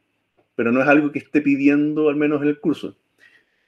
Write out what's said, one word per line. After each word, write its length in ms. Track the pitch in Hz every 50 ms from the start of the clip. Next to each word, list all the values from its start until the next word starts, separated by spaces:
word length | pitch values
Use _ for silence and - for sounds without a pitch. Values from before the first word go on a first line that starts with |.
| _ _ _ _ _ _ _ _ _ _ _
pero 160 | - 117 117
no 100 | 120 131
es 60 | 135
algo 240 | 143 143 151 147 143
que 80 | 143 139
esté 220 | - _ - 151
pidiendo, 640 | 147 143 139 135 139 143 143 147 147 151 151 156 156
al 80 | 151 143
menos 260 | 147 151 147 151 139
en 60 | 143
el 140 | 147 147 147
curso. 340 | - 156 139 - - 95 - _ _ _ _ _ _ _ _ _ _ _ _ _ _